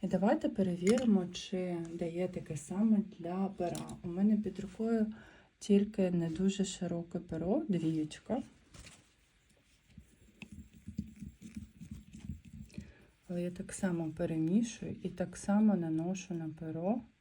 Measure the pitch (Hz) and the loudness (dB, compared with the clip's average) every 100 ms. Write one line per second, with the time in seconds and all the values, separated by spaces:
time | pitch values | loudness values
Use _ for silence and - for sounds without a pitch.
0 | 190 180 196 320 277 220 190 175 180 247 | 0 2 4 4 0 0 0 2 4 4
1 | 247 196 180 - - 185 180 175 170 170 | 6 4 4 -6 -6 -4 -2 -4 -4 -4
2 | 170 170 180 180 - 156 - 185 220 208 | -4 -2 -2 -4 -8 -8 -6 2 4 4
3 | 185 - 170 185 196 - 175 165 - - | 2 -6 -6 -2 -2 0 -2 -2 -8 -8
4 | 180 170 202 214 208 - 202 - 226 226 | -6 2 4 4 0 -6 -10 -4 0 2
5 | 214 - - - - _ - 202 208 - | 0 -4 -16 -20 -20 _ 4 6 6 2
6 | 190 175 170 165 190 196 185 - 175 170 | 2 2 0 2 2 2 -2 -2 -4 -4
7 | 170 180 - 160 165 247 330 180 160 160 | -4 -8 -6 -4 0 0 2 0 2 0
8 | 151 - - 226 277 - _ - - - | -2 -6 -4 -4 -4 -14 _ -20 -20 -20
9 | _ _ _ _ _ _ _ _ _ - | _ _ _ _ _ _ _ _ _ -20
10 | - _ - _ - - - - - - | -20 _ -20 _ -18 -18 -20 -20 -14 -10
11 | - - - - - - - - - - | -10 -12 -16 -16 -16 -14 -14 -18 -16 -16
12 | - - - - - - - - - - | -16 -18 -12 -12 -12 -18 -16 -14 -16 -20
13 | - _ _ 175 180 180 196 - 190 170 | -20 _ _ -4 -4 -6 -10 -2 0 0
14 | 165 156 170 160 160 196 233 - - - | -2 -2 -2 0 4 4 2 -4 -10 -8
15 | 185 - 180 - - 202 214 190 165 160 | -8 -6 -6 -6 2 6 6 4 2 0
16 | 170 185 - 170 160 151 160 156 180 240 | 0 -4 -4 -6 -6 -8 -8 -4 0 -2
17 | - _ | -4 _